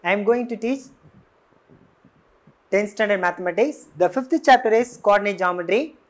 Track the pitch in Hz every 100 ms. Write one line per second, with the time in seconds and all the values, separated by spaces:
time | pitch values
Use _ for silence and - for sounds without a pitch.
0 | 170 202 208 240 247 220 226 269 - _
1 | _ - _ _ _ _ _ - _ _
2 | _ _ _ _ _ _ _ 190 208 -
3 | 214 202 180 175 180 175 277 - - 143
4 | 175 262 254 330 - 254 240 220 240 -
5 | 202 202 202 190 185 180 170 208 311 -